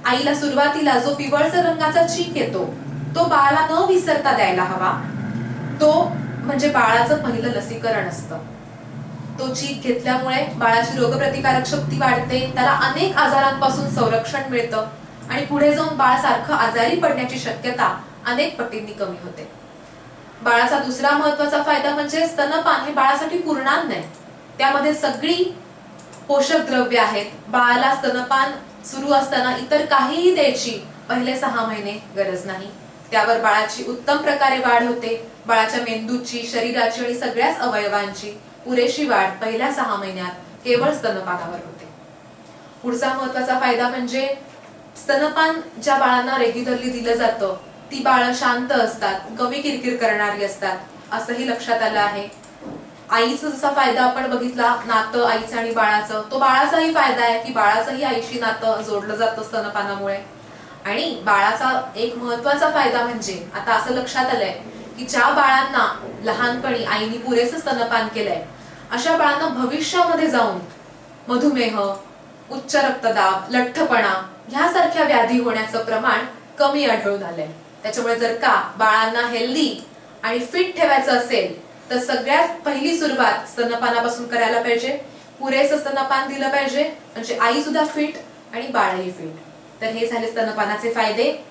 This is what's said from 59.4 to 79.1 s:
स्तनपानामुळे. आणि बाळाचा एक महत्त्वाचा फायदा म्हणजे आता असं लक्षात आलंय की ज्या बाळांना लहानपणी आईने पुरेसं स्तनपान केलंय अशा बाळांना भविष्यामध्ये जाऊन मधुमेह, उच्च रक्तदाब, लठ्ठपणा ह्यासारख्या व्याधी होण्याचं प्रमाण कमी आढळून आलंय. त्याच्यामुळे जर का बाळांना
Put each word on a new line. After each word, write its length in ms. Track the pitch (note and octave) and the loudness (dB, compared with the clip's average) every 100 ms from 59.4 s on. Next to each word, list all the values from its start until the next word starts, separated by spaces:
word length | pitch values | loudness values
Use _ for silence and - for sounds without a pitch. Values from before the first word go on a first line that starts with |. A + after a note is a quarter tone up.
स्तनपानामुळे. 760 | G#3+ A3+ G#3 G#3 G3+ G3 G3 G3 - - - - - - | -6 -6 -4 -4 -4 -4 -4 -6 -8 -18 -20 -20 -20 -12
आणि 360 | G3+ A3+ E4 - | -4 -2 -4 -4
बाळाचा 560 | G3+ G3+ C4+ - C4 B3+ - G#3 | 2 4 4 2 0 0 -4 -4
एक 200 | A#3+ A#3+ | -4 -4
महत्त्वाचा 520 | A#3+ A#3 C#4+ C#4+ D#4 | -4 -2 0 2 2
फायदा 340 | D#4+ B3+ A#3 | 4 2 2
म्हणजे 380 | A#3 A3+ G3 F#3 - | -2 -4 -6 -8 -8
आता 200 | G3+ A3+ | -8 0
असं 200 | A3+ B3 | 0 0
लक्षात 400 | B3+ B3+ C4 B3+ | -2 -2 -2 0
आलंय 180 | A3+ F#3+ - - - - - | 0 -2 -4 -12 -16 -16 -12
की 60 | B3+ | -2
ज्या 240 | C#4 C4 | 2 4
बाळांना 580 | C#4+ C4+ C4 C4+ B3+ G#3+ - - - | 4 4 4 2 0 0 -2 -12 -8
लहानपणी 600 | A3 A3+ A#3+ B3+ C4 A#3 | -4 -2 -2 -2 -2 -4
आईने 340 | A3+ G#3+ A3 A#3 | -2 -2 -2 -4
पुरेसं 400 | B3+ A#3 B3 D#4+ | 0 2 2 -2
स्तनपान 480 | C#4+ A#3+ A#3 A#3 G#3+ | -2 -2 0 0 -2
केलंय 280 | A3 G3+ - - - - - - | -4 -4 -4 -6 -16 -20 -20 -8
अशा 240 | A#3+ D#4+ E4 | -2 0 4
बाळांना 300 | D4 C#4+ D#4+ | 4 2 -2
भविष्यामध्ये 720 | B3 B3 D4+ D#4 F4 E4+ D4+ D#4 | -2 -2 -2 -2 2 4 4 2
जाऊन 320 | B3 A3 F3+ F3 - - - - - - | 2 0 -2 -10 -18 -20 -20 -20 -18 -4
मधुमेह, 500 | B3 D4 B3+ A#3 G#3+ G3 G3 - - - - - | 2 2 2 0 0 -2 -4 -12 -20 -20 -20 -12
उच्च 240 | C4+ - C#4+ | -12 -2 0
रक्तदाब, 760 | C4 B3+ A3+ F#3+ F#3+ - - | 2 0 0 2 2 0 0
लठ्ठपणा 600 | B3+ B3 D#4 E4 A#3 G3+ F#3+ F#3+ - A3 | 0 0 0 2 2 2 -2 -6 -16 -8
ह्यासारख्या 540 | C4+ E4+ F#4 E4+ E4 | 0 2 4 2 2
व्याधी 340 | C#4+ A#3+ A3+ B3 | 2 4 4 2
होण्याचं 460 | A#3 A3 G#3+ A3+ | 2 -2 -2 -4
प्रमाण 400 | A3+ A3 A3+ A3 B3+ - - - | -2 0 0 0 -4 -12 -20 0
कमी 260 | C#4 C#4+ | 2 2
आढळून 380 | C#4 G#3+ G3+ G3 | 2 2 0 -4
आलंय. 240 | F3 E3 D#3 - - - | -6 -8 -8 -10 -20 -10
त्याच्यामुळे 320 | G#3+ A3+ A#3 A#3 | -6 -4 -2 0
जर 180 | A3+ | 0
का 200 | A3+ - - - G3 | 2 2 2 0 0
बाळांना 480 | A3 G#3+ A3 | 4 4 2